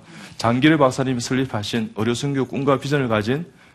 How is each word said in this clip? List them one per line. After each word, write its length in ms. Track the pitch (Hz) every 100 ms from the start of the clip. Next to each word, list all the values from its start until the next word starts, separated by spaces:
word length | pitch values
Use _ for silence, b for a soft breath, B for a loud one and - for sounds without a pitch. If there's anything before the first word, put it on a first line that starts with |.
| B B B -
장기래 400 | 113 123 151 160
박사님이 420 | 131 123 131 123
설립하신 720 | 120 131 131 110 101 120 107 -
의료선교 500 | 110 120 143 135 123
꿈과 340 | 98 139 131
비전을 280 | 135 147 123
가진 380 | 110 104 139 175 b b